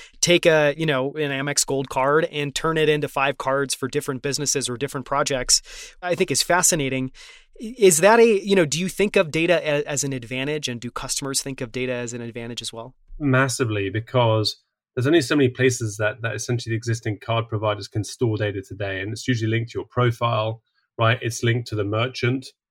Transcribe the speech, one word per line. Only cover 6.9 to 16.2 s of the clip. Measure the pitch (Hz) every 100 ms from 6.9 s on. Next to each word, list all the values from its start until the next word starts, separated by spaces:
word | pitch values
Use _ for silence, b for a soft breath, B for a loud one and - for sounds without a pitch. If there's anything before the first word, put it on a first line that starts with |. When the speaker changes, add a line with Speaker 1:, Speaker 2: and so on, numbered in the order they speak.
| 131 131 - B B B -
Speaker 1:
Is | 226 254 196 151
that | 190 233
a, | 233 196 196
you | 190
know, | 151
do | 143
you | 185
think | - 196 196
of | 165
data | 160 170 165
a-, | 151 147 147
as | 143
an | 139
advantage, | 131 117 127 139 151 127
and | 120
do | 120
customers | - - - 135 135
think | 143 135
of | 123
data | 127 127
as | 123 123
an | 120
advantage | 117 117 117 117
as | 123
well? | 117 123 - - -
Speaker 2:
Massively, | 147 127 135 - 117 104 98
because | 107 113 127 117 110 107 - _ _ _ -
there's | 127
only | 170
so | 123 147
many | 127
places | 123 131 117 110 104
that, | 107 110